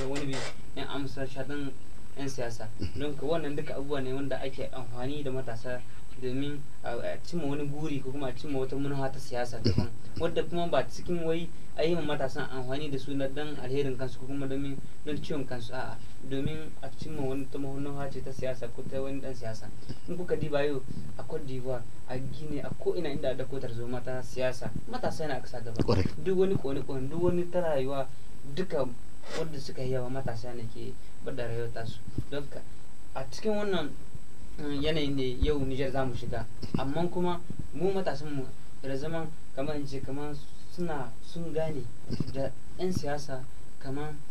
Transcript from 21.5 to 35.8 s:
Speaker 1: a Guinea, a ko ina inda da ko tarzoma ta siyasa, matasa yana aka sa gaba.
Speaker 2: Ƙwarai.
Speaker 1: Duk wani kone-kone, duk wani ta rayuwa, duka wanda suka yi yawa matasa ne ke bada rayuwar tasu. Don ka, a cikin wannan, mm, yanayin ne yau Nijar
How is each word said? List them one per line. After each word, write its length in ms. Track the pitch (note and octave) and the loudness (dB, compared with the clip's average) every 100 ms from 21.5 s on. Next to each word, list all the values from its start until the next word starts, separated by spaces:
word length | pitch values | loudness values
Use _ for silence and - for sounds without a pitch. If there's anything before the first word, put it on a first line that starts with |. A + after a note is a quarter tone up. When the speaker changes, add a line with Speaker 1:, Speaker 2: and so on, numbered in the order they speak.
| B2+ B2+ B2 - - - | 0 0 0 0 0 0
Speaker 1:
a 80 | B2+ | 0
Guinea, 480 | C3 C#3 D3+ C#3+ - | 0 0 0 0 0
a 20 | - | 0
ko 120 | G3 F3+ | 0 0
ina 100 | D3+ | 0
inda 260 | C3+ C3+ | 0 0
da 120 | B2+ B2+ | 0 0
ko 120 | C3+ | 0
tarzoma 440 | B2 A#2 A#2+ B2 | 0 0 0 -2
ta 160 | B2+ B2+ | -2 -2
siyasa, 480 | B2 C3 B2+ B2 A2+ - - | -2 0 0 0 0 0 0
matasa 320 | B3 E3 D#3 | 0 -2 0
yana 140 | D3+ - | -2 -2
aka 100 | - | -2
sa 120 | A#2+ | -2
gaba. 180 | A#2 A2 | 0 0
Speaker 2:
Ƙwarai. 220 | B2+ G2 - - | 2 2 2 0
Speaker 1:
Duk 160 | E3 F#3 | 2 2
wani 180 | F#3+ F#3 | 2 2
kone-kone, 500 | C#3 C3+ C#3 C3+ C3+ | 0 0 0 0 0
duk 160 | E3 | 2
wani 260 | F3 F3 F3 | 2 2 0
ta 120 | F3+ | 0
rayuwa, 440 | E3 C#3 C3 C#3 C3 - - - C#3 | 0 0 0 0 0 -2 -2 0 0
duka 320 | D3 F#3 D#3 B2+ - - - - - | 0 0 0 0 0 0 0 0 0
wanda 180 | D#3+ D3 | 0 0
suka 240 | - - | 0 0
yi 100 | B2+ | 0
yawa 160 | C3 B2 | 0 0
matasa 420 | C3 B2 A2+ A#2+ | 0 0 0 0
ne 140 | A#2+ A2+ | 0 0
ke 240 | A#2 A#2 - - - | 0 -2 0 0 0
bada 240 | D3 C3 A#2 | 0 0 0
rayuwar 240 | A#2 A#2 | 0 0
tasu. 280 | A#2+ A2+ - - - - | 0 0 0 0 0 0
Don 140 | C#3+ D3 | 0 0
ka, 100 | - - - - - - C#3+ | 0 0 0 0 0 0 0
a 80 | C3+ | 0
cikin 240 | - G#3+ G#3 | 0 2 2
wannan, 340 | G#3 F3 D3 - - - - - - - | 2 2 0 0 0 0 0 0 0 0
mm, 220 | D3 C#3+ | 0 0
yanayin 320 | D3+ D#3+ C#3+ C#3 | 2 2 2 2
ne 220 | B2+ B2 | 0 2
yau 200 | C#3+ C#3+ | 2 2
Nijar 280 | C3 C3 | 2 2